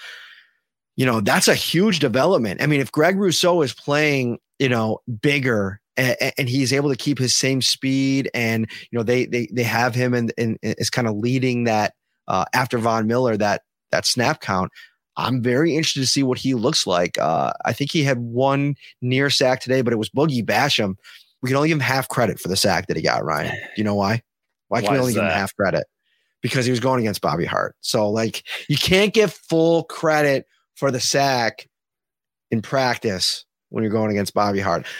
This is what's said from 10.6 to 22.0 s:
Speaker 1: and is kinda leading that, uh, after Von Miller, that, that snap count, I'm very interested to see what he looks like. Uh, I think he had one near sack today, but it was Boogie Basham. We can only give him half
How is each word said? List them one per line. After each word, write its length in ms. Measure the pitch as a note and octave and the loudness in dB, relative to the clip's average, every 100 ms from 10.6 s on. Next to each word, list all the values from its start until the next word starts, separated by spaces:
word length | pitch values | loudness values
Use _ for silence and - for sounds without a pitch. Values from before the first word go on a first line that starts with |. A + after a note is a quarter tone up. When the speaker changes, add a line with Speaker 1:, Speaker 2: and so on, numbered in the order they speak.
Speaker 1:
and 140 | G#2+ - | -4 -4
is 120 | B2 | -4
kinda 200 | - A#2 | -2 -2
leading 540 | G#2 A#2+ C3 B2+ A#2+ | -2 -2 0 0 0
that, 300 | A#2 G#2+ G#2+ - _ _ - | 0 0 -2 -4 _ _ -4
uh, 160 | F#2+ - | -2 0
after 260 | B2 B2+ A#2+ | -2 0 0
Von 300 | A2+ A2+ A2 | 0 0 2
Miller, 280 | A#2+ B2+ G#2+ | 2 2 2
that, 260 | G#2 G2 - _ _ | 0 0 -4 _ _
that 160 | E2+ - | -2 0
snap 340 | - B2 D#3 | 0 0 0
count, 300 | - F#2+ F#2 - - _ _ - | -2 -2 -2 -8 -20 _ _ -6
I'm 220 | D#3 B2+ | -2 0
very 320 | A#2 B2 E3 | 0 2 2
interested 240 | D3 D#3 C#3+ | 0 -2 -2
to 80 | C3 | 0
see 160 | - | 0
what 160 | C3 B2 | 0 0
he 160 | - | -2
looks 320 | B2+ A#2 E3 - | 0 0 0 0
like. 320 | F2 F2 - | 0 0 0
Uh, 340 | C#2 E2 B1+ - | 0 0 0 -2
I 80 | - | -4
think 180 | A#2+ C#3+ | -2 -2
he 140 | E3+ | 0
had 160 | C#3 B2+ | 0 0
one 560 | A#2 A#2+ C3+ C#3 C#3+ C#3+ - - | -2 0 0 2 0 -4 -10 -8
near 280 | B2 C3 C#3 | -2 0 0
sack 300 | - C3 B2+ | 2 0 0
today, 220 | - C3 | 0 0
but 100 | A#2+ | 2
it 40 | A2+ | 0
was 120 | A2 | -2
Boogie 380 | - D#3+ B2+ G#2+ | 0 0 0 0
Basham. 480 | G#2 C#3 - G#2 F#2+ - - - _ | 0 2 0 -2 -4 -12 -20 -20 _
We 60 | B2+ | -2
can 80 | C3+ | 0
only 140 | D#3 | 2
give 40 | |
him 60 | D#3+ | 0
half 280 | B2 C3+ | 0 0